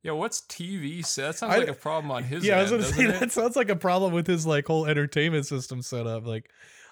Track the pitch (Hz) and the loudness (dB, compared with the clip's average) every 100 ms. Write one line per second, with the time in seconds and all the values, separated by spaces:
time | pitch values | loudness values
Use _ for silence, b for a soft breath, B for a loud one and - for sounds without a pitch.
0 | 160 156 214 - - - 175 196 143 170 | -4 -4 -4 -6 -10 -12 -8 -6 -6 -6
1 | 160 - 139 160 233 208 247 139 151 160 | -6 -4 -4 -4 2 2 2 -4 -4 -4
2 | 147 127 127 151 196 190 196 233 185 - | -2 -4 -4 -2 4 4 4 2 2 4
3 | 247 185 247 226 233 254 214 185 190 180 | 4 4 0 0 0 2 2 2 2 2
4 | 190 170 170 175 160 147 147 160 156 151 | 2 0 2 0 2 0 2 0 2 0
5 | 143 156 156 156 143 139 127 127 123 123 | 2 2 2 0 -2 -6 -6 -10 -6 -6
6 | 113 113 117 110 - B B B B | -4 -4 -6 -8 -8 B B B B